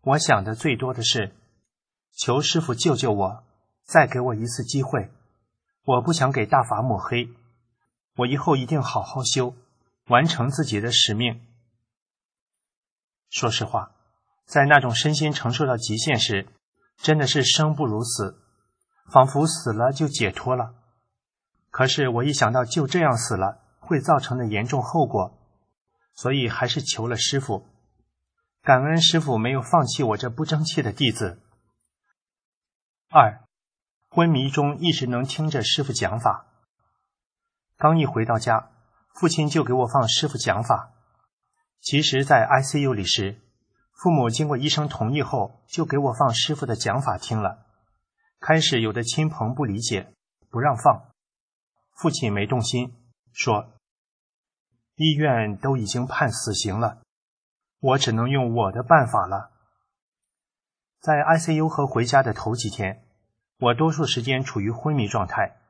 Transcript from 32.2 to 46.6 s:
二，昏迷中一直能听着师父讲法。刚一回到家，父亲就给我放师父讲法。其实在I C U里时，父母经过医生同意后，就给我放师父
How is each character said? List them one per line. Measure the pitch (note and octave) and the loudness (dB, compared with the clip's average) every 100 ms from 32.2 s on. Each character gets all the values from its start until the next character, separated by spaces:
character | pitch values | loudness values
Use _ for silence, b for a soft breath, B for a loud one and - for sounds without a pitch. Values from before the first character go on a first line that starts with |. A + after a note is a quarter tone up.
| _ _ _ _ _ _ _ _ _ | _ _ _ _ _ _ _ _ _
二， | D#3+ A2+ G#2 _ _ _ _ _ _ _ | 6 6 2 _ _ _ _ _ _ _
昏 | - E3+ | 2 4
迷 | C#3 C3+ | 4 0
中 | C#3+ C#3+ D3 | 0 -2 0
一 | E3+ | 0
直 | D#3+ B2 | 0 -2
能 | B2 | -4
听 | C3 - D#3 | -4 -4 -4
着 | C#3 | -2
师 | G2+ - | -2 -2
父 | C3+ | -2
讲 | - F#2 A2 | -4 -4 0
法。 | A2+ - - _ _ _ _ _ _ _ _ _ _ _ _ _ | 0 -2 -10 _ _ _ _ _ _ _ _ _ _ _ _ _
刚 | D3+ E3 | 4 4
一 | C#3+ | 2
回 | A2+ | 0
到 | A2 A2+ | 0 0
家， | A#2+ A2 - _ _ _ _ | 0 0 -2 _ _ _ _
父 | - E3+ | -2 0
亲 | E3 D3 | 0 0
就 | D#3 | 0
给 | A#2+ | 0
我 | B2+ A#2+ | 0 2
放 | C#3 A2+ | 0 2
师 | - D3 | 0 -2
父 | - | -4
讲 | - G2 | -2 -2
法。 | A2+ A2+ - _ _ _ _ _ _ _ _ _ | 0 -2 -2 _ _ _ _ _ _ _ _ _
其 | - C#3 | -2 0
实 | D3+ C3 | 2 0
在 | C#3 C3+ A2 | 4 4 6
I | C3+ | 2
C | C3+ D3 | 0 0
U | C#3 | 0
里 | G#2+ | -2
时， | F#2 - G2 G#2+ _ _ _ _ _ | -2 -2 -4 -8 _ _ _ _ _
父 | - F3+ | -2 2
母 | D#3 A#2+ | 2 2
经 | A2+ D3+ | 0 -2
过 | C3 | -2
医 | D3 | -2
生 | D3+ D3 | -2 -4
同 | - A2 | -4 -2
意 | D3 | -2
后， | - C3 G2 - _ | -2 -4 -6 -8 _
就 | - | -6
给 | D#3+ C#3 | -2 0
我 | C#3 | 0
放 | A#2 C3+ | 0 0
师 | A#2 - | 0 -2
父 | D3 | -4